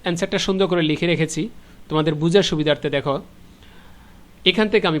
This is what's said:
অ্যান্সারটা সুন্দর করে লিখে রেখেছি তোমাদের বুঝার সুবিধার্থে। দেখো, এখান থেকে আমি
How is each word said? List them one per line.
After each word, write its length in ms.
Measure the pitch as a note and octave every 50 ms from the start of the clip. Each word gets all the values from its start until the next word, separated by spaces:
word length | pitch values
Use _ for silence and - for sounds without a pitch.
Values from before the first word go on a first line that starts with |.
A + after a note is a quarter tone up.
অ্যান্সারটা 360 | - F3+ E3+ E3+ G3+ - G3+ F#3
সুন্দর 280 | - - F#3+ F#3+ G3
করে 160 | F3 F3+ F3
লিখে 240 | D#3+ D#3 D3+ D3 E3+
রেখেছি 420 | F3 E3+ C#3+ D#3+ D3+ - D#3+ E3+ A#3 - - - - - - - -
তোমাদের 260 | D#3 D#3 D#3 D#3+ D#3
বুঝার 280 | D3 D#3 E3+ E3+ G3+
সুবিধার্থে। 480 | F#3+ - - D3+ D3+ D3+ D3 C#3+ - D3
দেখো, 300 | C#3 C#3 C3 D3 C3+ - - - - - - - - - - - - - - - - - - - - - - - - - -
এখান 240 | F3+ F#3 A3 G#3+ G#3
থেকে 180 | G#3+ G#3 -
আমি 140 | F3+ D#3 D3+